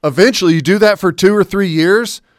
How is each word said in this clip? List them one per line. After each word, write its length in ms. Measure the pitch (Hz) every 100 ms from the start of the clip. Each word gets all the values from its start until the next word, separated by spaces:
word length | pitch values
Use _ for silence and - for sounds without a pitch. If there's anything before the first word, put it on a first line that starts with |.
eventually 500 | 151 123 233 - 175
you 60 | 165
do 180 | 151 202
that 200 | 214 202
for 100 | 185
two 240 | - 185
or 80 | 208
three 260 | 180 196 190
years. 540 | 156 170 214 240 - _